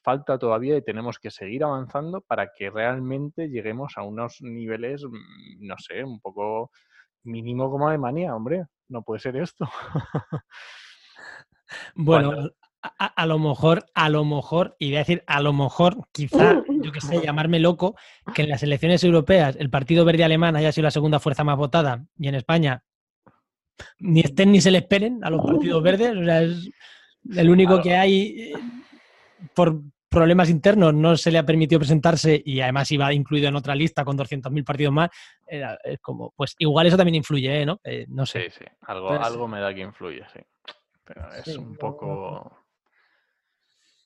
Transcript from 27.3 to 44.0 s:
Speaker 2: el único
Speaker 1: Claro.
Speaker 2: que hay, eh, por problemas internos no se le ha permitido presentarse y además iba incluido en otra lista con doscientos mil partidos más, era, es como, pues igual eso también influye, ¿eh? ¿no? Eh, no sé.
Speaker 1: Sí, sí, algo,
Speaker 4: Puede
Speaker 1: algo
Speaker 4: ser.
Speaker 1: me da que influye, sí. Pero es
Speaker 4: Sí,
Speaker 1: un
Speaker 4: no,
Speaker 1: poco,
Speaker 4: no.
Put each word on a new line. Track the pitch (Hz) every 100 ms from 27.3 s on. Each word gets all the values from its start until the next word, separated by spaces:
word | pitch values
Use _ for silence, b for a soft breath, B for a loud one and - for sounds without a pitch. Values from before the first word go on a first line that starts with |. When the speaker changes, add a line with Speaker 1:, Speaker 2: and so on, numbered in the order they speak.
| 180
Speaker 2:
el | 170
único | 180 185 185
Speaker 1:
Claro. |
Speaker 2:
que | 175 180
hay, | 196 190 208 -
eh, | 226 440 240 240 - _ _ _ _ _ 170 -
por | 170 156 147 _ _
problemas | 175 165 180 165
internos | 165 196 208 165
no | 151 160 160
se | -
le | 165
ha | 151
permitido | 160 156 165
presentarse | 139 156 165 165 156 147 147
y | 131
además | 131 135 143
iba | 147 139
incluido | 143 139 151 143
en | 143
otra | 139
lista | 139 165 - 139
con | 139
doscientos | 135 143 131
mil | 143
partidos | 139 139 147
más, | 143 170 B B B _
era, | 151 127 107
es | - 139
como, | - 123 117 _
pues | 139 -
igual | 156 147 170
eso | 185
también | 175 160
influye, | - 147 131 147
¿eh? | 143
¿no? | 196
Eh, | - 123 120
no | 131 135
sé. | - 87
Speaker 1:
Sí, | -
sí, | - _
algo, | - 95 95
Speaker 4:
Puede | 147
Speaker 1:
algo | 117 117 117
Speaker 4:
ser. | 107
Speaker 1:
me |
da | 101
que | 95
influye, | 95 - 92 65 -
sí. | - _ _ - - _ _ _
Pero | - 80
es | 85 143
Speaker 4:
Sí, | 147
Speaker 1:
un | 117
Speaker 4:
no, | 101
Speaker 1:
poco, | 107 98 104
Speaker 4:
no. | 98 95 92 - _ _ _ _ _ _ _ _ _ _ _ _ _ _ _